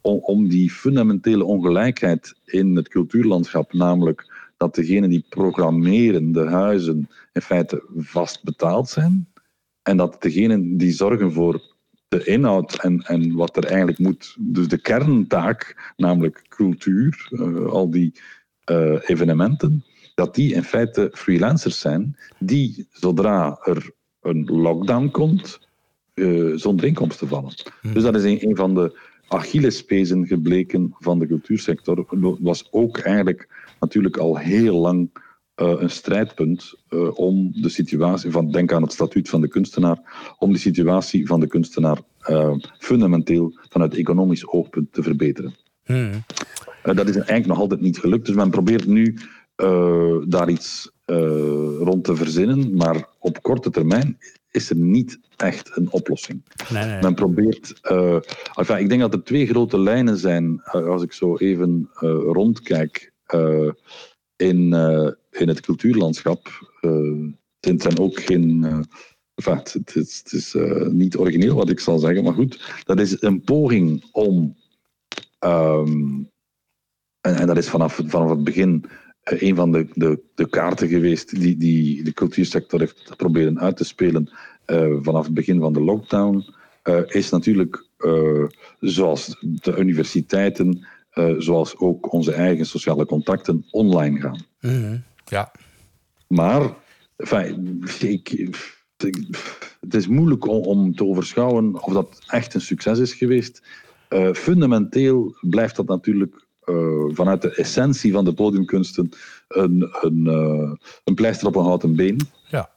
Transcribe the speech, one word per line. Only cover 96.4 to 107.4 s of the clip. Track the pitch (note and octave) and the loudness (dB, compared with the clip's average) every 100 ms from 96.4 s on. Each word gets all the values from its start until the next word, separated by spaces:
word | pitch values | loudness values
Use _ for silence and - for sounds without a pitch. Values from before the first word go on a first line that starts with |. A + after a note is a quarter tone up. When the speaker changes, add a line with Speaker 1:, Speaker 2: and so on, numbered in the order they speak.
| E2+ C3+ C3 - _ _ _ | 2 2 0 -6 _ _ _
Speaker 1:
enfin, | - - A2 E2+ E2 F2+ F2 F#2 - | -16 -2 -2 -2 -6 -8 -8 -10 -6
ik, | G2+ G2 - | -4 -4 -4
ik, | - F#2+ - - - _ _ G2 - - - - - - _ | -8 -6 -10 -16 -20 _ _ -6 -6 -10 -12 -14 -16 -20 _
het | - | -2
is | A2 F2+ | -2 2
moeilijk | C3 E3 B2 G#2 | 2 4 2 0
om, | A2 | -2
om | F#2+ G2+ F#2+ | 2 2 2
te | E2+ | 0
overschouwen | G2+ F#2 E2+ - B2 A#2+ A2 F2+ | 0 0 -2 -2 2 2 0 -2
of | - | -2
dat | F#2+ F2+ - - | -2 -2 -10 -6
echt | B2 A#2+ | -6 -4
een | - | -6
succes | - F2 G#2 A2+ | -4 -4 -2 0
is | B2+ | 0
geweest. | - B2 B2 - - - - - _ _ | -2 0 0 0 -16 -20 -20 -20 _ _
Eh, | F#2+ F#2 | 0 0
fundamenteel | F2 - F3+ C#3 A#2 G2+ C3 C3+ C3 A2+ - | 0 2 4 4 2 2 2 4 2 0 -4
blijft | F2 F2 A2 | -2 0 0
dat | - F#2 | -2 -2
natuurlijk, | F#2 - G2+ G2 - _ _ | -2 0 0 0 -6 _ _
eh, | - E2+ E2 D#2 D2+ | -4 -2 0 0 -2
vanuit | D#2 F2+ F#2+ | 0 0 0